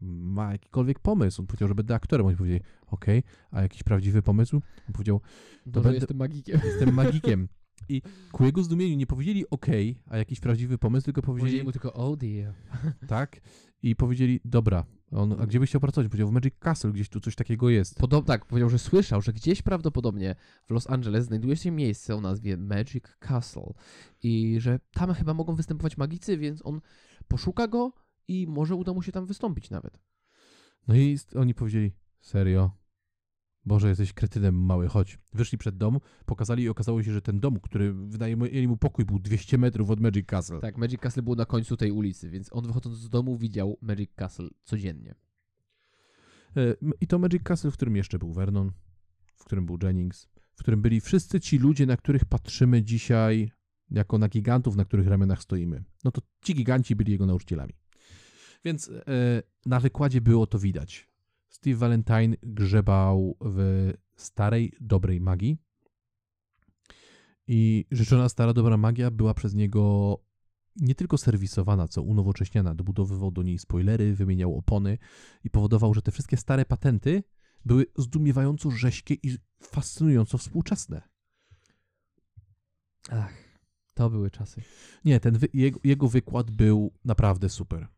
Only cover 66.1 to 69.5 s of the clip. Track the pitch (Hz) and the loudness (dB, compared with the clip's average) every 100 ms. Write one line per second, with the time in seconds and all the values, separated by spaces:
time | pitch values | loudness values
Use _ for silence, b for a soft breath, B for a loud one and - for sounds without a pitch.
66.1 | _ _ _ _ _ _ _ _ b b | _ _ _ _ _ _ _ _ b b
67.1 | b b b - 113 113 110 - 123 110 | b b b 0 4 4 2 0 0 4
68.1 | 127 123 - 117 120 117 110 110 117 123 | 4 4 2 2 4 4 4 2 2 -2
69.1 | 110 110 110 107 | 0 0 0 -2